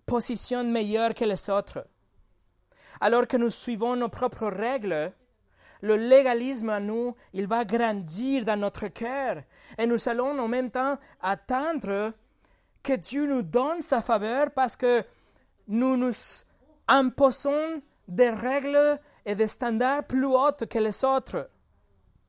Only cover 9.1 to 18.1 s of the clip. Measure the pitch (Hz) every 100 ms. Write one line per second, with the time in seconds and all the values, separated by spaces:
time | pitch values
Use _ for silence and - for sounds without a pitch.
9.1 | 269 269 160 - _ - - 233 233 -
10.1 | 233 262 285 226 247 254 254 269 285 -
11.1 | - 185 196 - 254 311 320 196 196 214
12.1 | 220 _ _ _ _ _ _ - 262 -
13.1 | 277 294 262 175 233 277 339 - 247 220
14.1 | 220 214 254 294 - 262 - 247 240 -
15.1 | _ _ _ _ _ - 214 262 254 254
16.1 | 226 - - - _ _ _ - 269 254
17.1 | - 269 247 285 294 320 320 - _ -